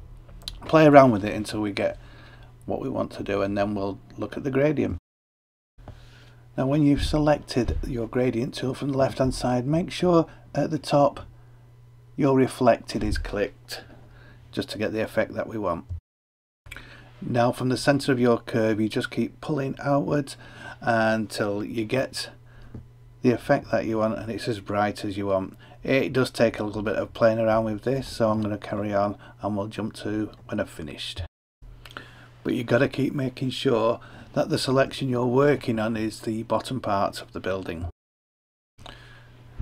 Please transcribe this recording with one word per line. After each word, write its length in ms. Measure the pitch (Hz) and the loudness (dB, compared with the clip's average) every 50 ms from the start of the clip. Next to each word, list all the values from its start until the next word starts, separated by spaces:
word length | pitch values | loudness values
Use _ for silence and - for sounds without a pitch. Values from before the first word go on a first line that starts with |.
| - - - - - - - - - - - - - | -18 -18 -18 -20 -20 -20 -20 -16 -14 -14 -14 -12 -4
play 200 | - - 156 156 | 2 6 8 10
around 240 | 147 143 139 135 127 | 12 12 12 12 12
with 160 | 110 98 101 | 6 2 0
it 80 | 107 - | -2 -4
until 260 | 107 104 - - 107 | -4 -6 -6 -4 -4
we 120 | 107 104 | -4 -2
get 260 | 98 107 101 85 - - - - - - - - - - - - - - - | -2 0 -2 -2 -2 -4 -14 -20 -20 -20 -20 -20 -20 -20 -20 -20 -20 -16 -8
what 120 | - 101 - | -6 -6 -4
we 80 | - | -4
want 240 | 135 123 113 - - - | -4 -4 -4 -4 -4 -6
to 100 | - 104 | -10 -4
do, 180 | - 98 101 | -2 0 0
and 160 | 98 101 101 | 0 0 0
then 160 | 101 101 107 104 | 0 0 0 -2
we'll 240 | 101 98 101 95 - - - - | -2 -4 -4 -6 -8 -14 -18 -10
look 220 | - 107 - - | -10 -8 -8 -8
at 60 | - - | -6 -4
the 80 | 143 | -2
gradient. 480 | 131 135 143 156 147 131 110 101 92 - _ _ _ _ _ _ _ _ _ _ _ _ _ _ _ - - - - - - - - - - - - - - - - | 0 2 2 4 2 2 0 -2 -2 -6 _ _ _ _ _ _ _ _ _ _ _ _ _ _ _ -20 -20 -20 -20 -20 -20 -20 -20 -20 -20 -20 -20 -20 -20 -14 -6
Now 120 | - 131 | -4 -2
when 160 | 131 143 156 147 | 0 2 4 4
you've 200 | 143 143 - - | 4 4 4 2
selected 760 | - - 151 147 151 147 - - - - 123 113 - - - - | 0 2 2 4 4 2 2 0 -4 -2 0 0 0 0 -2 -4
your 220 | - 131 117 113 | -4 -4 -6 -6
gradient 460 | 110 - 127 127 127 113 113 127 - - | -2 0 0 0 2 2 0 -2 -4 -4
tool 220 | - - 127 131 | -4 -4 -4 -4
from 160 | - 135 143 | -4 -4 -2
the 60 | 135 | 0
left 200 | 131 135 120 - | 0 0 0 2
hand 160 | - 131 131 123 | 0 0 0 0
side, 320 | - - 123 127 123 120 | -2 -2 0 0 0 0
make 260 | - - 165 185 - | 0 0 0 0 -2
sure 360 | - - 180 180 170 165 156 - - - - - - | -4 0 2 4 6 4 4 2 -4 -20 -18 -6 -4
at 160 | 143 - - | -2 -2 -2
the 80 | 156 | -2
top 440 | 139 - - - 143 143 - - - - - - - - - - - - - - - - - - - - - - | -6 -2 2 4 6 6 4 2 -2 -16 -16 -18 -20 -20 -20 -20 -20 -20 -20 -20 -20 -20 -20 -20 -20 -20 -16 -4
your 220 | - 156 139 135 | 0 2 4 6
reflected 680 | 131 127 123 - - 131 117 - - - - - 107 104 | 6 4 2 2 2 4 4 4 4 2 -6 -6 -2 -2
is 140 | 104 - | 0 -2
clicked, 640 | - - - 95 101 98 - - - - - - - - - - - - - - - - - - - - - | -2 -4 -4 -2 -2 -2 -2 -4 -14 -16 -14 -14 -14 -14 -18 -20 -20 -20 -20 -20 -20 -20 -20 -20 -20 -20 -10
just 180 | - - 98 - | -6 -6 -6 -6
to 80 | - | -6
get 160 | 101 107 92 104 | -4 -4 -2 -2
the 80 | 110 | -2
effect 320 | 104 - - 110 107 - - | -4 -2 0 -2 -2 -2 -2
that 140 | 104 - | -8 -8
we 100 | - 113 | -6 -6
want. 280 | 107 101 90 85 80 69 - - - _ _ _ _ _ _ _ _ _ _ _ _ _ - - - - - - - - - - - | -4 -2 -2 -2 -4 -6 -10 -12 -12 _ _ _ _ _ _ _ _ _ _ _ _ _ -18 -18 -18 -18 -18 -20 -20 -20 -20 -18 -12
Now 300 | - - 120 120 120 127 | -8 -2 2 2 2 2
from 180 | 120 - 123 127 | 2 0 0 0
the 80 | 127 | 0
centre 340 | 117 - 151 143 139 - - | 2 2 2 2 2 2 2
of 80 | 131 120 | 2 4
your 180 | 123 120 117 | 4 4 4
curve 420 | 113 - - - 117 110 110 110 104 | 2 0 -2 -2 0 2 2 2 2
you 80 | 110 | 0
just 220 | 104 - 127 120 - | 0 0 -2 -4 -4
keep 320 | - 123 117 - - - | -2 -4 -4 -4 -4 -10
pulling 340 | - - 151 139 135 135 131 - - | -6 -4 -4 -4 -4 -4 -6 -4 -2
outwards 540 | 143 143 139 - 160 151 147 139 - - - - - - - - - - - | 0 2 2 2 0 0 -2 -2 -4 -10 -18 -18 -20 -20 -18 -16 -16 -14 -6
until 800 | - 117 117 113 113 110 110 110 107 - - - 110 101 101 104 | -2 0 2 2 2 2 2 0 -2 -4 -2 -2 -2 -2 -2 -4
you 220 | 107 - - 117 110 | -4 -6 -4 -4 -4
get 460 | 107 127 131 - - - - - - - - - - - - - - - - - - - - - - - - | -2 0 -2 -2 -2 -6 -10 -12 -12 -14 -20 -20 -20 -20 -20 -20 -16 -16 -16 -18 -18 -20 -20 -20 -20 -12 0
the 100 | - 127 | 2 2
effect 380 | 117 - - - 143 135 - - | 2 2 2 2 0 0 2 0
that 160 | 117 107 - | -2 -2 0
you 120 | 107 110 | 0 -2
want 200 | 107 107 110 110 | 0 0 0 -2
and 140 | - 101 110 | -4 -6 -8
it's 160 | 104 104 - | -8 -6 -4
as 140 | 131 113 101 | -4 -6 -6
bright 420 | 98 - 101 101 104 104 95 - - | -6 -4 0 0 0 0 -2 -4 -8
as 140 | 104 95 | -8 -6
you 80 | 98 101 | -4 -2
want. 320 | 101 95 95 95 - - - - - - - - | 0 0 0 0 -2 -10 -18 -20 -20 -20 -10 -2
It 300 | - 131 135 113 - 131 | 0 2 2 2 0 2
does 180 | 131 123 - | 0 0 0
take 260 | - - 120 113 - | 2 2 2 2 2
a 60 | - 107 | -2 -6
little 180 | 104 101 107 | -6 -4 -4
bit 140 | 101 107 - | -4 -2 -2
of 180 | - 101 - - | -2 -4 -4 0
playing 240 | - 117 113 110 | 4 4 4 4
around 280 | 117 113 110 110 113 113 | 4 2 2 2 2 0
with 180 | 110 104 104 - | -2 -4 -4 -4
this, 240 | 120 135 135 127 | -4 -2 -2 -4
so 220 | - - - 117 110 | -8 -2 0 2 2
I'm 120 | 110 110 | 2 0
gonna 160 | 107 104 104 | 0 -2 -4
carry 360 | 101 - - 107 104 104 104 101 | -6 -8 -6 -6 -4 -4 0 0
on 240 | 98 101 101 98 - - - - - | 0 0 0 -2 -6 -14 -20 -16 -6
and 160 | - 101 104 | -6 -4 -2
we'll 100 | 101 101 | -2 -4
jump 260 | 113 - - 101 104 - | -4 -6 -6 -6 -6 -8
to 360 | - - 104 104 107 107 - - - - | -8 -8 -4 -4 -4 -4 -6 -8 -16 -12
when 160 | - 110 104 | -8 -6 -6
I've 80 | 87 - | -6 -6
finished. 540 | - - 80 73 - - - - - - 85 - _ _ _ _ _ _ - - - - - - - - - - - - - - - - - | -8 -12 -12 -12 -10 -10 -10 -10 -8 -10 -10 -10 _ _ _ _ _ _ -20 -20 -20 -20 -20 -16 -16 -16 -16 -18 -20 -20 -20 -20 -20 -8 -4
But 80 | - - | -4 -2
you 100 | 123 117 | -2 0
gotta 240 | 120 120 120 139 | 2 2 2 2
keep 260 | 131 - - 135 - - | 2 0 -2 -2 -2 -2
making 360 | 143 131 123 127 - 135 127 | -2 -4 -4 -4 -4 -6 -4
sure 500 | - - - 135 120 110 110 117 120 117 - - - - - - | -4 -2 0 2 2 4 2 2 0 -2 -6 -18 -20 -20 -18 -6
that 160 | - 143 147 - | -2 -2 -2 0
the 80 | 156 | -2
selection 520 | - - 135 127 135 131 - - - 135 131 | -2 0 0 2 2 2 0 -2 -6 -4 -2
you're 160 | 123 120 123 | -2 0 0
working 520 | 123 120 135 143 147 135 - - 131 113 110 | 2 4 4 4 4 4 2 0 -2 -2 -2
on 180 | 107 113 113 | -2 -2 -2
is 240 | 107 110 110 104 - | -2 -4 -4 -6 -6
the 220 | - 117 107 113 117 | -6 -6 -6 -6 -4
bottom 360 | - 110 101 - - 131 123 | -2 -2 -2 -2 -4 -8 -6
part 420 | - 107 101 98 98 - - - | -2 -2 0 0 0 -2 -2 -6
of 120 | - - - | -14 -12 -12
the 80 | 90 | -8
building. 480 | 87 95 95 95 90 - 87 82 87 85 - _ _ _ _ _ _ _ _ _ _ _ _ _ _ _ _ - - - - - - - - - - - - - - - - - | -6 -4 -4 -4 -4 -6 -8 -8 -8 -10 -10 _ _ _ _ _ _ _ _ _ _ _ _ _ _ _ _ -20 -20 -18 -18 -18 -20 -20 -20 -20 -20 -20 -20 -20 -20 -20 -12 -8